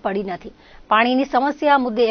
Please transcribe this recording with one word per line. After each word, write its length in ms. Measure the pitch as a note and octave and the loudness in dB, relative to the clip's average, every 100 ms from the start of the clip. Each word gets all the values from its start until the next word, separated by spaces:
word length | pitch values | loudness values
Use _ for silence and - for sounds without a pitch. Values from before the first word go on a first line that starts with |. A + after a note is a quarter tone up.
પડી 220 | G#3+ G3 G3 | -4 -6 -6
નથી. 240 | F3+ - - - - - | -10 -14 -20 -20 -20 -2
પાણીની 400 | G#3+ A#3+ B3+ C4+ | 2 2 0 0
સમસ્યા 500 | A#3+ C#4 C#4+ D4+ C#4+ | 0 -2 -2 2 2
મુદ્દે 220 | B3 G#3+ A3+ | 2 0 0